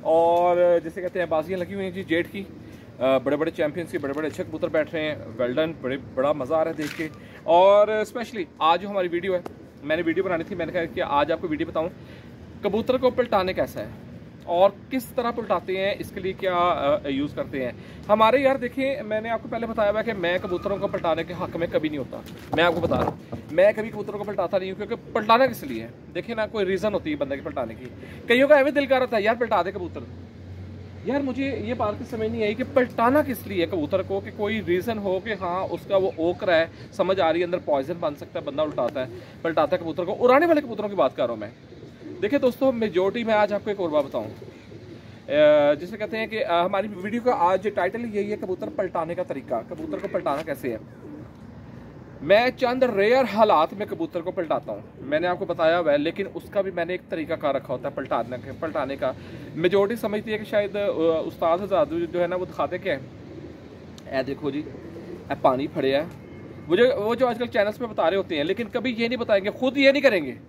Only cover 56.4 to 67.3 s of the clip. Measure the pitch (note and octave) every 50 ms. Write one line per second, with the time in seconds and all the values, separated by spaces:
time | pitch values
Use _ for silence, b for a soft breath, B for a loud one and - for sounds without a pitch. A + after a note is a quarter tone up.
56.4 | - - - G3+ F#3+ F#3+ F3 F3+ E3+ E3+ F3+ F3+ - - G3 E3 D#3 C3+ D#3+ D3+
57.4 | - C#3+ C3+ C3 - - C3 B2 - C#3+ - - C3+ - D3+ B2 A2+ A#2 B2+ A#2
58.4 | G#2 C3+ C3 - E3 D#3+ D3 D#3 C3+ C3+ C#3 C#3+ C#3+ C3 - B B B B B
59.4 | B B B D3+ E3 F3+ F#3+ G3 G3+ G3+ A#3 A3+ - G#3+ G3+ - - A3+ G#3+ G#3
60.4 | G#3+ - A3+ G#3 G#3 G3+ F#3 G#3 G3+ G3+ B2 D#3 D#3+ E3 D#3+ D#3 - E3 D3+ -
61.4 | F3+ E3 E3 F3+ G#3 F#3 G3 F3+ D3+ - D#3+ E3+ E3+ D#3+ D#3 F3 F3 F3 F3+ F3+
62.4 | F#3 F3 - - D#3 C#3 F3 F3+ - F#3+ D3+ C3 C3 - - - - - - -
63.4 | - - - - - - - - - - - - - - C3+ C3 C3 C3 C#3 C3
64.4 | D3+ C#3+ C3+ D3 D#3 - - - - - - - - - - - - - C#3+ -
65.4 | - D3 B2+ B2+ C#3 D#3 - F3 C3 C3+ C3+ C#3+ D#3+ F3 - - - - - -
66.4 | - - - - - D3 E3 G3 A#3+ C4 - - G#3 G#3+ A#3 A3 C4 B3